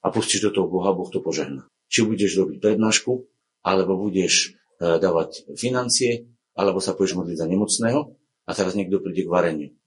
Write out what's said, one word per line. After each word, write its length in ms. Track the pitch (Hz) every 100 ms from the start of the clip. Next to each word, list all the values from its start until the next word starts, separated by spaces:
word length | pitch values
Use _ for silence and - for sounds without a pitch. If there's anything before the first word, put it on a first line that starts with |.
| 95
a 20 |
pustíš 400 | 110 - 101 104
do 40 | 98
toho 160 | 87
Boha, 240 | 90 92 90
Boh 140 | 95
to 80 | -
požehná. 480 | - 76 71 67 - _ _
Či 160 | - 110
budeš 320 | 104 98 90
robiť 240 | 95 -
prednášku, 480 | 107 110 107 107 - 127 - _ _ _ 90
alebo 340 | 95 92 95
budeš, 560 | 104 92 85 - - - _ _
e, 180 | 85 82
dávať 480 | 92 82 80 - - -
financie, 720 | 123 127 120 - 127 117 - _ _ -
alebo 240 | 98 92
sa 160 | 98 92
pôjdeš 240 | 95 87
modliť 180 | 87 80
za 80 | 82
nemocného 500 | 95 104 - 113 135 151 - _ _ -
a 40 | 87
teraz 220 | 92 98
niekto 260 | 90 95
príde 240 | 95 87 85
k 60 |
vareniu. 360 | 90 85 78 71 _